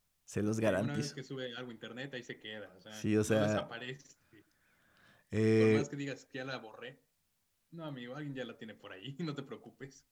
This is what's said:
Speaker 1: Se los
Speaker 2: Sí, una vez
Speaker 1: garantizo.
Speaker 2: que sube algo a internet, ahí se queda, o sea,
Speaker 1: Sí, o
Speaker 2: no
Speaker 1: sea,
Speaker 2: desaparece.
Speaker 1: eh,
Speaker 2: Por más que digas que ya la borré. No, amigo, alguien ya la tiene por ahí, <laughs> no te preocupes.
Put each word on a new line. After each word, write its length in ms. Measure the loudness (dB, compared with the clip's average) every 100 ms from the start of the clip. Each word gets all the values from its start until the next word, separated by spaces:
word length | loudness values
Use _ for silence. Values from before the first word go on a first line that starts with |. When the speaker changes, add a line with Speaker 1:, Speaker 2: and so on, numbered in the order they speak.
| _ _ -6
Speaker 1:
Se 180 | 0
los 140 | 2 4
Speaker 2:
Sí, 40 |
una 80 | 4
vez 140 | 4 2
Speaker 1:
garantizo. 300 | 0 -4 -6
Speaker 2:
que 80 |
sube 320 | -10 -8 -8 -8
algo 160 | -10
a 20 |
internet, 400 | -10 -10 -8 -8
ahí 100 | -8
se 160 | -10 -12
queda, 320 | -10 -10 -12 -16
o 40 |
sea, 120 | -16
Speaker 1:
Sí, 220 | -4 2 4
o 40 |
Speaker 2:
no 40 |
Speaker 1:
sea, 180 | 6 4 4
Speaker 2:
desaparece. 580 | 2 -2 -8 -10 -12 -16 -20 _ -20 _ _ _ _ _ _ _ _ _
Speaker 1:
eh, 400 | 4 6 8 8
Speaker 2:
Por 80 | 8
más 80 | 4
que 60 | -2
digas 300 | -6 -8 -10
que 120 | -8
ya 80 | -6
la 120 | -6
borré. 420 | -8 -14 -14 -14 _ _ _ _ _ _ _
No, 140 | -10 -8
amigo, 300 | -8 -8 -8
alguien 180 | -6 -6
ya 100 | -6
la 120 | -8
tiene 180 | -14 -14
por 160 | -14
ahí, 240 | -12 -10 -6
<laughs> 20 |
no 140 | -4 -4
te 80 |
preocupes. 640 | -8 -10 -14 -16 -16 -16 _